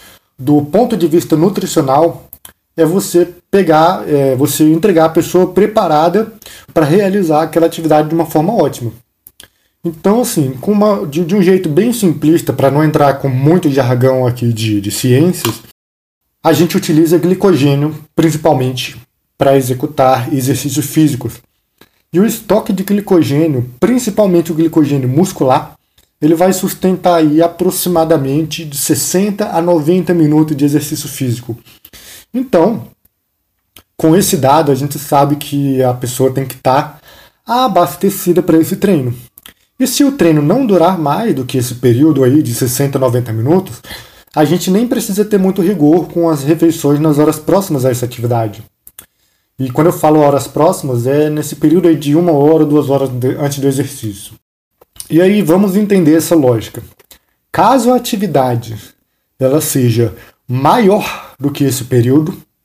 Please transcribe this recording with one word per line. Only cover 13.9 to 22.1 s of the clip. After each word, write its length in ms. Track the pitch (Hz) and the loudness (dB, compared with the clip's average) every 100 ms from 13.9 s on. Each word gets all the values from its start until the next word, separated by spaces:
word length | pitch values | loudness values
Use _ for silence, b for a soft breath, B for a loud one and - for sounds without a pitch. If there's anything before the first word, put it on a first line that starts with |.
| 123 131 131 127 | 2 2 2 0
aqui 260 | 123 120 | -2 -4
de, 260 | 107 110 104 | -2 -2 -2
de 120 | 98 | -4
ciências, 640 | - 127 127 175 175 117 - - _ _ _ _ _ _ _ | -4 0 2 2 0 -6 -8 -14 _ _ _ _ _ _ _
a 100 | 160 | 0
gente 240 | 156 175 196 | 2 2 0
utiliza 400 | - 151 165 170 | 0 2 2 2
glicogênio 800 | 170 185 196 147 143 139 151 156 - - | 2 2 2 2 2 0 -2 -6 -6 -2
principalmente 800 | 160 156 165 135 127 127 - - - _ _ - | 0 0 0 0 -2 -6 -10 -14 -20 _ _ -2
pra 220 | 135 139 | 2 2
executar 720 | 123 123 147 147 131 123 120 | 2 -4 -4 0 2 2 -2
exercícios 540 | 143 127 127 143 127 143 | -2 -2 -2 -4 -4 -2
físicos. 560 | 156 151 120 113 - _ _ _ _ b b _ | 0 2 0 -8 -12 _ _ _ _ b b _